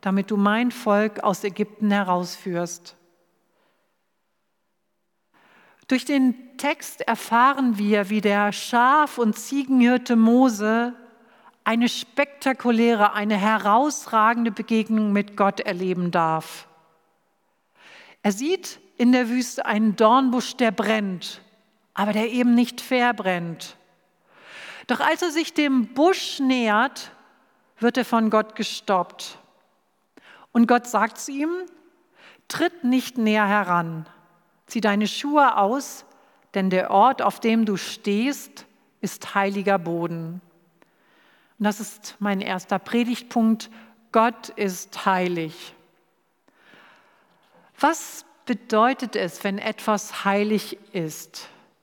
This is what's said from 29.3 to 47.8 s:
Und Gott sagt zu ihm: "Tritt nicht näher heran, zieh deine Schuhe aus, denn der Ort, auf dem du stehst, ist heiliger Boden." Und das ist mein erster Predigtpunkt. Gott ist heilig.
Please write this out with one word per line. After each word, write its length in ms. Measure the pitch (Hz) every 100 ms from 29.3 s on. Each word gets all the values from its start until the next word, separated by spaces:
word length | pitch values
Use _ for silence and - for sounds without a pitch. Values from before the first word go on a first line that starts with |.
| - _ _ _ _ _ _ _ _ - - -
Und 160 | 240 233
Gott 180 | 240 240
sagt 320 | 214 220 -
zu 140 | -
ihm: 180 | 277 311 359 359 - _ _ _ _ - _ _
"Tritt 360 | - 339 -
nicht 340 | 247 254 247 -
näher 300 | 214 214 208
heran, 580 | 208 185 175 170 160 156 - _ _ _ _ _
zieh 140 | 233
deine 260 | 208 202 214
Schuhe 500 | - 285 302 269 -
aus, 480 | 196 262 262 - - _ _ _ _
denn 160 | 196 190
der 220 | 185 -
Ort, 320 | 196 233 269
auf 160 | 202 -
dem 260 | 226 226 214
du 100 | 190
stehst, 920 | - - 208 202 247 277 - - - _ _ _
ist 340 | 202 - -
heiliger 460 | 202 196 196 196 196
Boden." 600 | 165 170 170 165 165 180 _ _ _ _ _ _ _ _ _ _ _ _
Und 60 |
das 160 | 208 208
ist 380 | 214 - - -
mein 200 | 202 196
erster 380 | - 185 - 190
Predigtpunkt. 920 | - 233 233 247 - 240 220 220 - - - _ _
Gott 380 | 226 226 233 -
ist 580 | - 202 180 - - -
heilig. 640 | 185 180 175 160 160 - - _ _ _ _ _ _ _ _ _ - - _ _ _ _ _ _ _ _ _